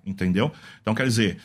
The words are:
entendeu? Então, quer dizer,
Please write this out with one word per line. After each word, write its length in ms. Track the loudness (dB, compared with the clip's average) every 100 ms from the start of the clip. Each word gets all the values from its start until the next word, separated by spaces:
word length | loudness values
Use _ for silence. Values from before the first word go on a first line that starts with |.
| -10
entendeu? 460 | -2 0 2 0 -4 -20 -8
Então, 120 | -4
quer 140 | -2 0
dizer, 300 | 2 2 0